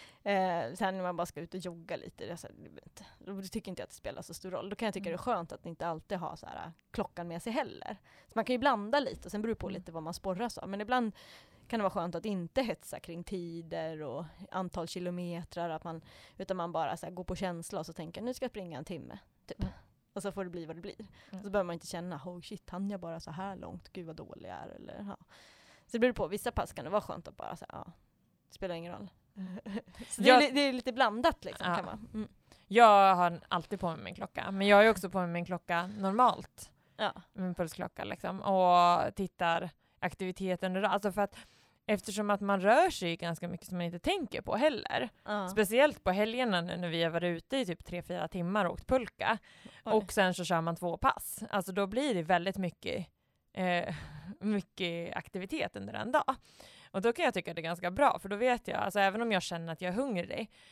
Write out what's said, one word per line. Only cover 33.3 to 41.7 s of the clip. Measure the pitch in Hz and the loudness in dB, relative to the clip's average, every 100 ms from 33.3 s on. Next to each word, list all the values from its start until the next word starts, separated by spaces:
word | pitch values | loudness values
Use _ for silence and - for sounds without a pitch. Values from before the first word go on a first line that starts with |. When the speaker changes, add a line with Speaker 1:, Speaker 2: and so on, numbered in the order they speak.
| 170 - | 2 -4
Speaker 2:
alltid | 180 - 196 | -4 -2 -4
på | 180 160 | -4 -4
mig | |
min | 92 - | -8 -8
klocka. | - - - | -8 -6 -4
Men | 196 202 | 2 8
jag | 202 | 10
har | |
ju | 220 | 10
också | 208 180 | 6 0
på | 185 | -2
mig | 175 | 0
min | 170 175 | -2 -4
klocka | 175 - 170 185 | -6 -2 -2 -2
normalt. | 208 190 208 247 - - - - _ _ - | -2 0 6 4 4 -6 -18 -20 _ _ -4
Speaker 1:
Ja. | 208 - - | -4 -4 -12
Speaker 2:
Min | - 185 175 | -6 -4 -2
pulsklocka | 165 - 175 - | -4 -4 -8 -6
liksom. | 101 - 180 190 | -8 -6 -6 -4
Och | - 190 180 175 175 175 - 190 | 2 6 8 8 8 6 2 -2
tittar | 190 - 170 170 175 - _ _ | -6 -2 0 0 -2 -12 _ _
aktiviteten. | 180 - 185 180 190 180 190 185 202 | -6 -4 -6 -4 -2 -2 0 0 2
Alltså | 202 208 | 2 0
för | 190 | 0
att | 202 - - _ _ | -2 -2 -20 _ _